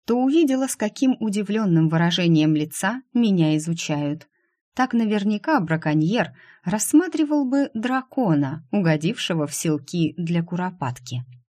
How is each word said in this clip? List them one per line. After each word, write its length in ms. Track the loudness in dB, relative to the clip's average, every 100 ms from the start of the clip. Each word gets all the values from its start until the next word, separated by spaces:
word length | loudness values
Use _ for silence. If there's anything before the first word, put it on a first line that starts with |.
| -4
то 100 | 0
увидела, 520 | 2 4 2 2 -2
с 80 | -4
каким 400 | -6 0 0 0
удивлённым 680 | -2 -4 -2 -2 2 4 4
выражением 680 | 2 2 2 2 4 4 2
лица 460 | -2 -4 -4 -4 -4
меня 440 | 0 2 4 2 2
изучают. 680 | -2 -6 -4 -4 -4 -6 -10 _ _ _ _
Так 200 | -4 -2
наверняка 680 | 0 0 0 0 -2 0 0
браконьер 720 | 0 -2 0 0 2 0 -2 -8 -20 -12
рассматривал 840 | -6 -4 2 2 2 0 0 0 0
бы 240 | 0 0
дракона, 920 | -2 -4 -4 -4 -2 2 2 0 -4 -4
угодившего 760 | 0 2 2 0 -4 -4 -2 -2
в 60 |
селки 600 | -2 -2 -2 -2 -2 -2 -2
для 260 | -2 -2
куропатки. 800 | -2 -4 -6 -6 -8 -8 -10 -10 -10 -16 _